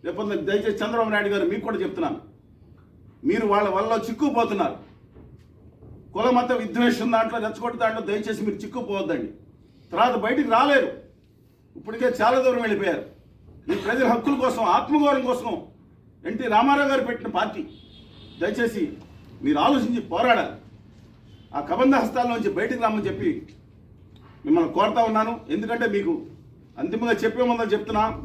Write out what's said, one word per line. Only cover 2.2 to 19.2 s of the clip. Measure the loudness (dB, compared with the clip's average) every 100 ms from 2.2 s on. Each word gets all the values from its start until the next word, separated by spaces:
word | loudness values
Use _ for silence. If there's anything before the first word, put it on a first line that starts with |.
| -12 -20 _ -20 -20 -20 -20 -20 -20 -6
మీరు | 0 0 2
వాళ్ళ | 2 2
వల్ల | 0 0 0 -2
చిక్కుపోతున్నారు. | -2 0 2 0 0 -2 -4 -18 -20 -20 -20 -20 -20 -20 -20 -20 -20 -20 -20 -12
కుల | 0 4
మత | 4 2
విద్వేషం | -2 -2 2 2 2 2
దాంట్లో, | 2 2 -2
రెచ్చగొట్టే | -4 -4 -6 -2
దాంట్లో | -2 -2
దయచేసి | -4 -4 -4 -4
మీరు | -4
చిక్కుపోవద్దండి. | -4 -8 -8 -4 -4 -2 -4 -4 -12 -20 -20 -20 -20 -6
తర్వాత | 2 4
బయటికి | 4 0 0 4
రాలేరు. | 4 6 4 2 -6 -18 _ _ _ _ _ _
ఇప్పటికే | -18 -12 -2 -2 2
చాలా | 2 4
దూరం | 2 2
వెళ్ళిపోయారు. | -2 0 -2 -2 -8 -20 -20 -20 -20 -16 -6
ఈ |
ప్రజల | -4 -2 0 2
హక్కుల | 2 0
కోసం, | 0 0 0
ఆత్మగౌరవం | 2 2 2 2 4 2
కోసం | 0 -4 -4 -8 -10 -20 -20 -20 -20 _
ఎన్టీ | -10 -6
రామారావు | 2 4 4 2 2
గారు | 0
పెట్టిన | -2 -6 -6
పార్టీ, | -4 -4 -6 -12 -16 -20 -20 -20 -20 -20 -6
దయచేసి | -4 0 -2 -2 -6 -6 -18 -20